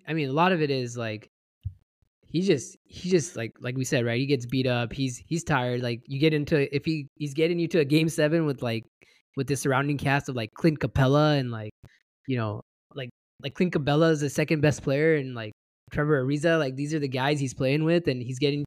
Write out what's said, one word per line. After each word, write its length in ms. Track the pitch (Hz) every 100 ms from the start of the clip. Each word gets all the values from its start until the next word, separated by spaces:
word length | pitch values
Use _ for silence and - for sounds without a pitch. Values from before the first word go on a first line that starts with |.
| -
I 60 |
mean, 140 | 160 135
a 60 |
lot 180 | 143 180
of 100 | 180
it 80 | 147
is, 260 | 131 123 120
like, 320 | 113 107 - _ _ _ - - _ _ _ _ _
he 120 | 160
just, 360 | 190 143 - -
he 260 | _ - 180
just, 260 | 185 - -
like, 180 | 113 -
like 160 | 127 131
we 80 | 127
said, 200 | 139 117
right? 140 | 117
He 60 | 135
gets 200 | 139 120
beat 220 | 131 127
up. 240 | 120 117
He's, 260 | - 131 120
he's 260 | - 165 160
tired. 360 | 139 123 123
Like, 200 | 123 117 -
you 120 | 135
get 140 | 156
into, 400 | 151 143 156 139 143
if 80 |
he, 240 | 165 160 135 -
he's 180 | 147
getting 240 | 135 165 175
you 100 | 165
to 100 | 180
a 60 | 139
game 240 | 151 160
seven 360 | 156 151 165 156
with, 160 | 131
like, 220 | 120 113 - _ _ _ _ -
with 120 | 131
the 80 | 135
surrounding 420 | 143 131 143 143
cast 320 | 139 139 -
of, 60 | 123
like, 160 | 110
Clint 260 | - 165 151
Capela 600 | 127 - 131 147 151 147
and, 120 | 123
like, 200 | 113 107 - - _ _ _ -
you 100 | 127
know, 240 | 110 107 - _ _
like, 160 | 139 127 - _ _
like, 120 | 143 -
Clint 180 | 180
Capela 380 | 175 139 147 165
is 80 | 156
the 100 | 143
second 320 | - 151 160
best 220 | 147 131
player 320 | - 139 160 151
and, 200 | 131 120
like, 160 | 107 - _ _ -
Trevor 320 | - 147 147 127
Ariza, 340 | 147 165 165
like, 160 | 135 131
these 180 | 147
are 60 | 156
the 80 | 139
guys 320 | 127 139 151
he's 140 | 135
playing 320 | - 131 147 160
with, 220 | 170 165
and 120 | 127
he's 180 | 120 127
getting 260 | 139 147